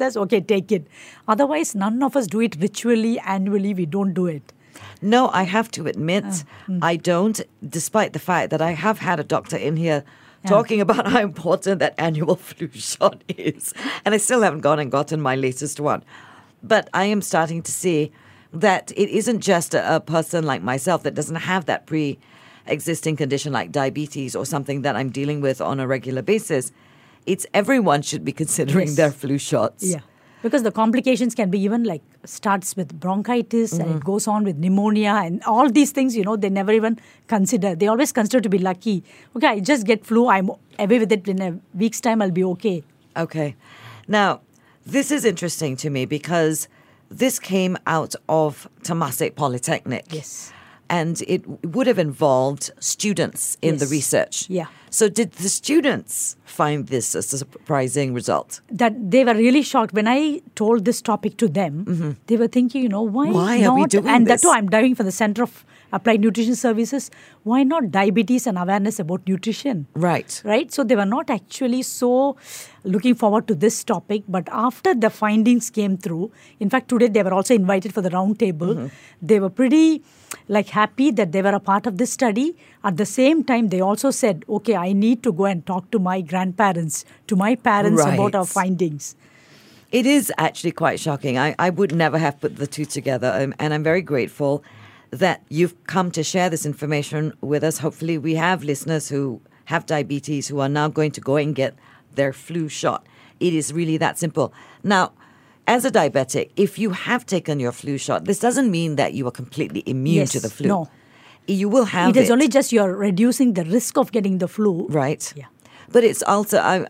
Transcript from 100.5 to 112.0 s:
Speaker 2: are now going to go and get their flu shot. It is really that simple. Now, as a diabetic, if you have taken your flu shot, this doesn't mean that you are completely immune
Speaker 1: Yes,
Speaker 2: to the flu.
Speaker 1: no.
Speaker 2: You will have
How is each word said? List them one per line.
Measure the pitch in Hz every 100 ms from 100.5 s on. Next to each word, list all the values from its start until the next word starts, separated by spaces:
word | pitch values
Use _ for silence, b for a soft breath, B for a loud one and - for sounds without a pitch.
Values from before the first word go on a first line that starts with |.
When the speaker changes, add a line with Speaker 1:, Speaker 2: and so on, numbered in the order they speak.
| 143
Speaker 2:
are | 139
now | 147 151
going | 147 156
to | -
go | - 143
and | 147 131
get | 131 - b b b
their | - 139
flu | 135 - 170 156
shot. | - 156 - _ b b b
It | 175
is | 160 143
really | 151 165 160
that | 165 -
simple. | 165 147 123 B B B
Now, | - 196 180 _ b b b b b
as | 240 262
a |
diabetic, | 208 151 135 131 135 - -
if | 202 -
you | 214
have | 185 - 240 -
taken | 185 - 147
your | 123
flu | - 143 139
shot, | - 104 185
this | 196
doesn't | 233 247 254
mean | 170 165 143
that | 101
you | 85 123
are |
completely | - 123 - 143 - -
immune | 131 135 165 135
Speaker 1:
Yes, |
Speaker 2:
to | 131
the | 110
flu. | - -
Speaker 1:
no. | 196 160 b b b b b -
Speaker 2:
You | 196 202
will | 254 214
have | 180